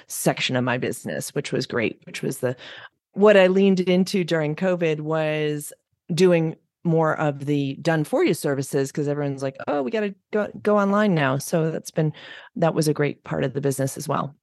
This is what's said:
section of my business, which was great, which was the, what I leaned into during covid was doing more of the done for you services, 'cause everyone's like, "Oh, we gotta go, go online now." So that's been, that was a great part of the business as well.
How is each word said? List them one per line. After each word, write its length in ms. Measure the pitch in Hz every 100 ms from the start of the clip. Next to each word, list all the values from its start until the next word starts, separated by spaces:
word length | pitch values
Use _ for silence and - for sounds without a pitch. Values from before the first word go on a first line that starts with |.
| -
section 480 | - 160 135 -
of 80 | 127
my 160 | 127 123
business, 560 | 120 - 98 73 -
which 160 | 147 -
was 140 | 131 -
great, 340 | 120 110 - -
which 160 | -
was 160 | - 131
the, 160 | 127 127 - - - _ _
what 240 | 190 208 196
I 120 | 185
leaned 320 | 190 196 185
into 420 | 180 180 180 196
during 300 | 165 165 151 151
covid 440 | 190 175 160 151
was 720 | 151 160 156 151 151 151 - - _ _ -
doing 400 | 165 185 170 160 - _ _
more 320 | 170 160 156 -
of 260 | 147 139 135
the 280 | 143 139 139
done 220 | 165 160
for 200 | 147 277
you 100 | 339
services, 560 | 156 151 135 135 139 135
'cause 160 | 160 143
everyone's 340 | 143 143 135
like, 140 | 135 - -
"Oh, 140 | 294
we 80 | 254
gotta 240 | 226 208 - _
go, 160 | 214 202 -
go 160 | 214 208
online 360 | 196 202 214
now." 220 | 160 135 139
So 340 | - 170 160
that's 200 | - -
been, 220 | - 156 - - - - -
that 160 | 165
was 140 | - 156
a 60 |
great 280 | 147 143 -
part 180 | - 165
of 80 | 139
the 80 | 139
business 360 | 139 135 135 -
as 80 | 151
well. 260 | 143 139 -